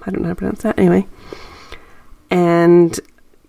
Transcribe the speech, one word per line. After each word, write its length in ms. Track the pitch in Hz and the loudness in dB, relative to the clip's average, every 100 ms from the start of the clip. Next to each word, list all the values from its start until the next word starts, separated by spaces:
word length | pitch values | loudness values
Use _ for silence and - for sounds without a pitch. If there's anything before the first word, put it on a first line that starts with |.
| 190 | -10
I 60 | |
don't 100 | 190 | -6
know 60 | 170 | -6
how 40 | |
to 20 | 175 | -6
pronounce 260 | 185 - | -8 -6
that. 140 | 220 208 | -4 0
Anyway. 260 | 185 185 - - - - - - - - - - - - _ | 2 2 -2 -12 -20 -20 -20 -20 -20 -20 -20 -20 -20 -20 _
And 680 | 180 170 170 170 175 170 - - _ _ _ | -2 2 2 4 4 4 -2 -12 _ _ _